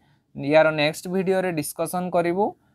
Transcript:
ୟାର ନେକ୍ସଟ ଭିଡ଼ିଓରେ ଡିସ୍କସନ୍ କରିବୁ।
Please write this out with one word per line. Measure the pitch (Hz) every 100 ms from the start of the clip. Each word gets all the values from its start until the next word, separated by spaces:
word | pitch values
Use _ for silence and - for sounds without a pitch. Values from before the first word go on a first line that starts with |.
| _ _ _ 139
ୟାର | 139 151 156
ନେକ୍ସଟ | 156 147 156 185
ଭିଡ଼ିଓରେ | 190 185 190 185
ଡିସ୍କସନ୍ | 160 147 - 165 180 180
କରିବୁ। | 175 170 180 220 - _